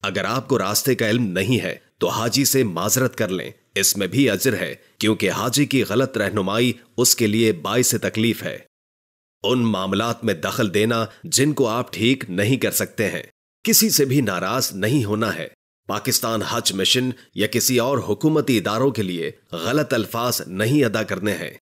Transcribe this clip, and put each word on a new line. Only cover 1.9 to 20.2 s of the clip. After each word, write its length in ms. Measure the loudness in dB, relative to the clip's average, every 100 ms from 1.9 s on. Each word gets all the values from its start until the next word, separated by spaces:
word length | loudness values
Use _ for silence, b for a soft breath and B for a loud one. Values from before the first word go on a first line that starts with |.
| _
तो 60 | -2
हाजी 380 | 0 0 2 2
से 180 | 2
माजरत 520 | 2 0 0 2 0 0
कर 140 | -2
लें, 240 | -2 -6 -12 _ 0
इसमें 320 | 0 0 -2
भी 180 | 2 2
अजर 280 | 4 0 0
है, 260 | -4 -8 b b
क्योंकि 280 | 0 2 0
हाजी 380 | 0 -2 0 2
की 160 | 2
गलत 320 | 2 2 0 0
रहनुमाई 580 | -2 0 -2 2 0 0 B 0
उसके 300 | 2 2 2
लिए 240 | 4 2
बाइस 420 | 2 0 0 2 0
तकलीफ 480 | -2 0 0 0
है। 220 | -4 -10 -14 _ _ _ _ _ _ _
उन 220 | -2 2 2
मामलात 580 | 0 0 0 -2 -2 -2
में 160 | -2
दखल 280 | -4 -2 0
देना 380 | 2 2 0 -2 B -4
जिनको 400 | 0 2 2 0
आप 260 | 0 -4
ठीक 360 | 0 2 2 -2
नहीं 280 | -2 0 2
कर 140 | 0
सकते 360 | -2 -4 -2 -4
हैं। 200 | -4 -12 _ _ _ 0
किसी 240 | 2 4
से 160 | 4 4
भी 160 | 4
नाराज 480 | 2 -2 -2 -2 -4
नहीं 300 | -2 0 2 0
होना 260 | 0 -2
है। 200 | -2 -8 _ _ _ _
पाकिस्तान 520 | -6 -2 -2 0 -2
हज 300 | -2 -2 -2
मिशन 420 | -2 0 0 0 -6 B -4
या 100 | -2
किसी 300 | 0 0 0
और 200 | 0 -2
हुकूमती 580 | -2 0 2 2 2 2
इदारों 340 | 2 0 0
के 120 | 0
लिए 340 | -4 -4 -6 -8 _
गलत 400 | -8 -2 -2 0
अल्फाज 500 | -2 -2 -4